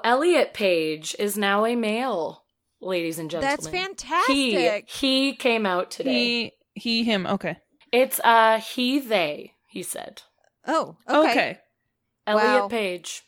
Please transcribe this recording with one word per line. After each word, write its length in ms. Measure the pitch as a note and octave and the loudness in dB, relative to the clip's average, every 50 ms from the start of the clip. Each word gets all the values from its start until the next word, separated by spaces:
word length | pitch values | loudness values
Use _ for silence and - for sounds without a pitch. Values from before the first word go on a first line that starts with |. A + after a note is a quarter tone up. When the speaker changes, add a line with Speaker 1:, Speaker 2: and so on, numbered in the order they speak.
| - | 2
Speaker 1:
Elliot 480 | A3+ A#3+ C4 D4+ F4+ F4 D4 G#3+ - - | 2 2 4 4 4 4 4 2 2 0
Page 640 | - A3 F#3+ F3+ E3 D#3+ D#3 D#3 D#3 D#3 - - - | 0 0 2 2 2 2 0 -2 -4 -8 -10 -6 -4
is 200 | G#3 G#3 G3+ G#3 | -4 -2 -2 0
now 260 | G3+ G3+ G3 G#3 G#3+ | 0 2 2 2 2
a 100 | A3+ A#3+ | 2 0
male, 680 | A#3+ A3+ G#3+ G#3 A3+ B3+ C4 A3 F3 D#3 D3+ D#3+ - _ _ _ _ _ _ _ _ | 0 -2 -2 -2 -2 -2 -2 -2 -4 -4 -6 -8 -12 _ _ _ _ _ _ _ _
ladies 380 | - F3+ F#3+ F3 E3 E3 E3 E3 | -8 -4 -2 -2 -2 -2 -4 -6
and 120 | E3 D#3 | -6 -6
Speaker 2:
That's 340 | E3 E3 G#3 C4+ C#4+ D4 - | -6 -4 -2 -2 -2 -4 -6
Speaker 1:
gentlemen. 280 | D#4 F4+ F4+ F#4 F#4+ F#4+ | -6 -6 -6 -6 -6 -8
Speaker 2:
fantastic. 920 | - - B3 D#4 F4 F#4+ B4+ C5+ C#4+ C4+ B3+ G#3+ F#3 E3 - G#3+ G#3 G3 - | -12 -8 -4 0 0 2 2 2 2 2 2 2 2 2 2 0 -2 -6 -10
Speaker 1:
He, 380 | - - - C4+ C4 C4 C4+ C#4 | -8 -4 0 0 2 2 2 0
he 60 | C4 | -2
came 280 | - - B3+ A#3 A3+ G#3+ | -2 0 0 0 2 0
out 260 | G3 F3+ F3 F#3 - | 0 0 -2 -2 -4
today. 220 | - - - C4+ B3+ | -8 -6 -2 -2 0
Speaker 3:
He, 400 | B3 A#3+ A#3+ A#3+ A#3+ A3+ - - _ _ _ _ | 0 0 0 -2 -4 -4 -6 -10 _ _ _ _
he, 300 | - - A#3+ A3+ A3+ A#3 | -10 -4 -2 -2 0 0
him. 220 | A#3 A3 G3 F3+ | 0 0 0 0
Okay. 300 | - - G3 - E3+ D#3 - _ _ _ _ _ _ - | -2 -4 -2 -4 -6 -8 -8 _ _ _ _ _ _ 2
Speaker 1:
It's, 280 | A#3+ C4 C4 - - - | 2 2 2 0 0 4
uh, 340 | A#3 A#3 A3+ A3 A3 A3 A3 | 4 6 6 6 6 4 2
he, 380 | A3 - - - B3 B3 C4+ D4 | 0 -4 -4 -2 0 0 0 0
they, 560 | C4 A3+ A3 G3 E3+ D3+ D3+ - - - - _ _ | 0 0 0 0 0 0 -4 -8 -12 -16 -20 _ _
he 160 | _ - F#3 F3 | _ -12 -12 -10
said. 400 | - - - - - - - - _ _ _ _ _ _ _ _ | -10 -10 -10 -12 -12 -16 -20 -20 _ _ _ _ _ _ _ _
Speaker 2:
Oh, 300 | - D4 D#4+ G#3 D3 E3 - _ - | -4 -2 -2 -2 -4 -8 -14 _ 0
okay. 220 | - D4 D#4 D#4 | 2 4 4 4
Speaker 3:
Okay. 280 | A#3 B3 F#3 - - - _ _ _ _ _ _ _ _ _ _ _ _ _ | 2 2 0 -2 -4 -8 _ _ _ _ _ _ _ _ _ _ _ _ _
Speaker 1:
Elliot 360 | - G#3+ G#3+ G#3+ G#3+ G#3+ G#3 G3+ | 0 2 2 4 4 4 2 2
Speaker 2:
Wow. 60 | G3 | 0
Speaker 1:
Page. 540 | A#3 A3+ G#3 F#3+ F3+ F3 E3 - - - - | -2 -4 -2 -4 -4 -6 -10 -12 -14 -14 -10